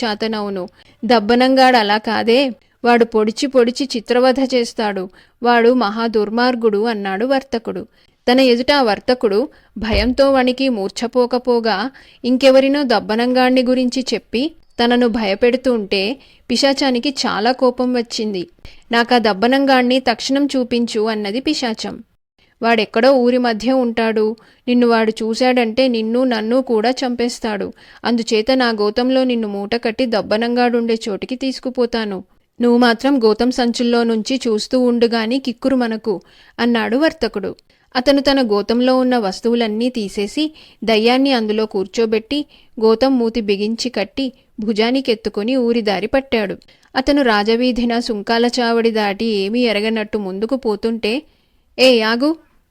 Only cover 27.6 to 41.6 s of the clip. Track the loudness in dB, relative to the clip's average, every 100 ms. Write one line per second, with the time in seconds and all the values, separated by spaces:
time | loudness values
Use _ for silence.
27.6 | -6 -12 -20 -10 -2 -2 0 0 2 2
28.6 | 0 0 -2 0 0 0 0 -2 -4 -6
29.6 | -6 -4 -4 -2 -2 -2 -2 -2 0 0
30.6 | 0 0 0 -2 -4 -8 -6 -6 -6 -6
31.6 | -6 -4 -2 -2 -4 -8 -12 _ _ -2
32.6 | 2 4 4 4 0 2 2 2 0 0
33.6 | 0 0 0 2 2 0 -2 -4 -2 -2
34.6 | -2 0 2 2 0 0 -2 -2 -4 -4
35.6 | -2 0 0 -4 -4 -6 -8 _ -16 -4
36.6 | 0 0 0 0 0 0 -6 -6 -8 -10
37.6 | _ _ _ -2 2 2 2 2 2 0
38.6 | 0 0 2 2 2 0 -2 -4 -2 0
39.6 | 0 -2 -2 -4 -6 -4 -4 -2 -4 -6
40.6 | -20 _ 0 2 4 2 2 2 0 -2